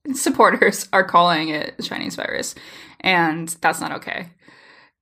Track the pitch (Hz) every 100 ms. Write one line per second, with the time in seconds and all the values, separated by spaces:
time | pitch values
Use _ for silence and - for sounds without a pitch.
0 | - 262 - 269 214 233 190 202 - 190
1 | 185 175 175 165 160 151 - - - -
2 | - - - - - - - - - -
3 | - 180 165 160 165 - 165 165 156 147
4 | - - 170 - _ - - - _ _